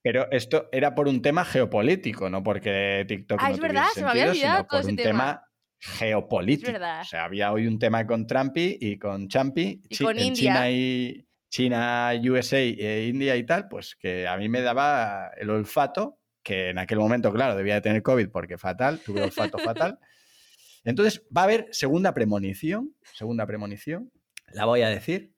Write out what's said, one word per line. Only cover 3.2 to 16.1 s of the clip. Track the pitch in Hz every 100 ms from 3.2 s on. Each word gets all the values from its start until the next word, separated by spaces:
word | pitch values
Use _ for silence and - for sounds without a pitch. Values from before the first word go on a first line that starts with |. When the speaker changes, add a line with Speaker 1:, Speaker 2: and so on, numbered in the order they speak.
| - 104
Speaker 2:
Ah, | 277
Speaker 1:
no | 285
Speaker 2:
es |
verdad, | 320 277
Speaker 1:
tuviese | 349 427
Speaker 2:
se |
me | 285
había | 240 359
Speaker 1:
sentido, | 359
sino | 277
Speaker 2:
olvidado | 370 381
todo |
Speaker 1:
por | 285
Speaker 2:
ese | 190
Speaker 1:
un | 208
Speaker 2:
tema. | 233
Speaker 1:
tema | 220 269 - _ _ _ _
geopolítico. | - - 110 107 98 104 92 151 247
Speaker 2:
Es |
verdad. | 220 175 160
Speaker 1:
O | 180
sea, | 82 85
había | 98 101
hoy | 151 113
un | 110
tema | 117 113 110
con | 113 113
Trumpy | 127 135 165 175 -
y | 107 101
con | 104 98 98
Champi, | 135 135 135 190 - _
Speaker 2:
Y | -
Speaker 1:
Chi-, |
Speaker 2:
con | 220 220
Speaker 1:
en | 254
Speaker 2:
India. | 254 131
Speaker 1:
China | 127 123
y, | 127 127 127 123 - _ _ _
China, | - 127 120 120 120 120 120
U | 123 127
S | 120 135
A, |
eh, | 127 104 107 107 113
India | 131 135 123
y | 117
tal, | 170 196
pues | 95 - -
que | 95 90 90
a | 92
mí | 107
me | 120
daba | 123 120 143 139 110 98 92 -
el | 104
olfato, | 107 104 - 139 185 226